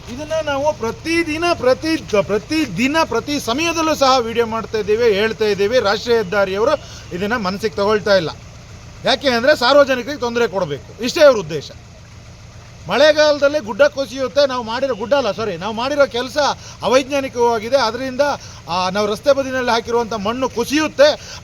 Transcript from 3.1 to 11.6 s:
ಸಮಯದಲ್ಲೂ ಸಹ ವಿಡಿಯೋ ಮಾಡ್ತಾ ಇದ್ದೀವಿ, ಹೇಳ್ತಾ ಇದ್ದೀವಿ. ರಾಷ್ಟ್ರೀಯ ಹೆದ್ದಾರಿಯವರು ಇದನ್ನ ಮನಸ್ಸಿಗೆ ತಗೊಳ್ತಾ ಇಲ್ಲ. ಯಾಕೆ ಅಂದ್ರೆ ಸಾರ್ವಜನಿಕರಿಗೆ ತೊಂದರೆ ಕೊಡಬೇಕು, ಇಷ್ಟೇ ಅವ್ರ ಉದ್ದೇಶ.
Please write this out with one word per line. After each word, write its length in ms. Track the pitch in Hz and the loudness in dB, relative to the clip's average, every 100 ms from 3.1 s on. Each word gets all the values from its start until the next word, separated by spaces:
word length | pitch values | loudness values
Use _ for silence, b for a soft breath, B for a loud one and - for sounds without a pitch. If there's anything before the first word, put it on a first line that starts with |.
| 233 285 294 | -2 -4 -6
ಸಮಯದಲ್ಲೂ 540 | - 254 330 330 320 | -2 -2 -2 0 0
ಸಹ 220 | 302 269 262 | 2 4 4
ವಿಡಿಯೋ 280 | 226 233 233 | 2 0 -2
ಮಾಡ್ತಾ 320 | 226 208 220 | -2 -4 -4
ಇದ್ದೀವಿ, 340 | 202 214 240 | 0 2 4
ಹೇಳ್ತಾ 320 | 190 220 214 | 4 2 0
ಇದ್ದೀವಿ. 340 | 214 190 202 247 | 0 2 2 2
ರಾಷ್ಟ್ರೀಯ 380 | 202 214 240 233 | 2 0 2 0
ಹೆದ್ದಾರಿಯವರು 580 | 185 208 196 196 240 302 B B B 175 | 2 0 0 2 2 0 B B B -6
ಇದನ್ನ 200 | 202 240 | -4 -2
ಮನಸ್ಸಿಗೆ 380 | 185 196 214 | -4 -2 -4
ತಗೊಳ್ತಾ 420 | 202 202 214 214 196 | -2 0 0 2 2
ಇಲ್ಲ. 140 | 151 - - - - - - - | 2 -8 -18 -20 -20 -20 -20 -6
ಯಾಕೆ 240 | 190 262 277 | -2 0 0
ಅಂದ್ರೆ 280 | 233 262 302 | 2 2 2
ಸಾರ್ವಜನಿಕರಿಗೆ 640 | 247 285 269 254 233 285 | 4 6 4 2 -4 -4
ತೊಂದರೆ 280 | 240 233 226 | -2 0 0
ಕೊಡಬೇಕು, 560 | 190 170 135 - - | -2 -4 -6 -10 -8
ಇಷ್ಟೇ 180 | 240 339 | -4 6
ಅವ್ರ 140 | 294 226 | 6 6
ಉದ್ದೇಶ. 320 | 156 156 | 0 -8